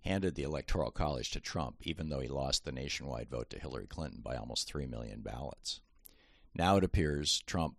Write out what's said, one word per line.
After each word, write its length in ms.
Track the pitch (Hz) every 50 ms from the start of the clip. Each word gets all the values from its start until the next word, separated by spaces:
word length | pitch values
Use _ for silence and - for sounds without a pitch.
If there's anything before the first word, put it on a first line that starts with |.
handed 340 | - 92 95 98 95 92 73
the 60 | -
Electoral 480 | 69 73 78 69 64 - - - 71 57
College 400 | - - 82 73 71 62 - -
to 100 | - -
Trump, 360 | - - - 87 73 64 - -
even 280 | - - 82 - 80 78
though 120 | 73 67
he 80 | 65 62
lost 360 | 69 67 67 67 67 - -
the 60 | -
nationwide 600 | 65 64 67 69 - - 67 69 64 58 57 -
vote 200 | 64 60 58 -
to 80 | - -
Hillary 280 | - 73 65 - -
Clinton 340 | - - - 80 71 - -
by 160 | - - 64
almost 320 | 62 57 62 58 - - -
three 180 | - 73 69
million 360 | 65 60 57 58 55 50 53
ballots. 580 | 53 52 53 58 67 - 50 - - - - - - _ _ - - - - - - _ - - - - -
Now 220 | - 85 90 98
it 80 | 98 92
appears 580 | 87 - 98 82 76 73 71 76 - - - -
Trump, 320 | - - 92 82 71 -